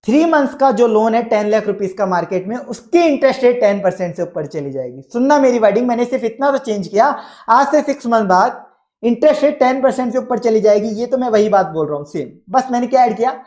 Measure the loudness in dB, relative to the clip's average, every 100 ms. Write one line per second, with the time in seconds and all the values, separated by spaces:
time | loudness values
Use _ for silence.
0 | 0 2 2 2 0 0 0 2 2 2
1 | 2 0 0 -2 0 0 -2 -6 -6 -4
2 | -2 -2 -2 -6 -6 -10 -10 -14 0 2
3 | 2 2 2 2 0 2 0 0 -2 -4
4 | -8 -6 -8 -8 -8 -8 -8 -8 -10 -12
5 | -10 -2 2 4 4 4 2 2 -2 -2
6 | -2 -2 -4 -2 -2 -2 -4 -6 -2 0
7 | 0 -2 -12 -18 2 2 4 0 0 -6
8 | 0 0 2 2 2 -2 -20 _ _ _
9 | -2 2 2 2 0 2 0 2 0 -2
10 | -2 -2 -2 -2 0 2 4 2 0 -6
11 | -4 -2 0 2 4 2 0 -2 -4 -6
12 | -8 -10 -10 -14 -2 -2 0 -4 0 2
13 | 2 0 -4 -4